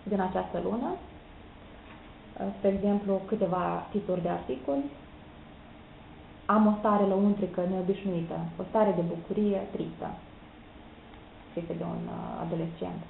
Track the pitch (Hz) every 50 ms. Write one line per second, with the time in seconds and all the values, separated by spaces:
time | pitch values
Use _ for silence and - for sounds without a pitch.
0 | - - 208 196 185 185 185 185 185 - - 175 175 185 202 233 269 330 370 381
1 | - - - - - - - - - - - - - - - - - - - -
2 | - - - - - - - - 196 196 202 - - 196 196 196 190 202 202 202
3 | 202 196 196 190 190 - 220 214 196 175 175 180 175 175 170 175 170 - - 208
4 | 202 - 180 180 170 175 175 - - - - - - - 277 277 277 - - -
5 | - - - - - - - - - - - - - - - - - - - -
6 | - - - - - - - - - - 202 220 220 208 208 208 - 220 208 202
7 | 202 196 190 190 202 208 202 196 196 180 - - 180 180 185 190 180 175 - -
8 | - 196 180 170 165 165 160 165 170 - - - 190 - - 226 220 208 185 170
9 | 175 165 156 - - - 196 208 208 208 196 190 - - - - 160 165 - -
10 | - - - - - - - - - - - - - - - - - - - -
11 | - - - - - - - - - - - - 170 165 170 170 170 170 175 170
12 | 175 175 170 170 - - - - - 165 165 165 165 165 165 - 180 180 180 -
13 | 170 -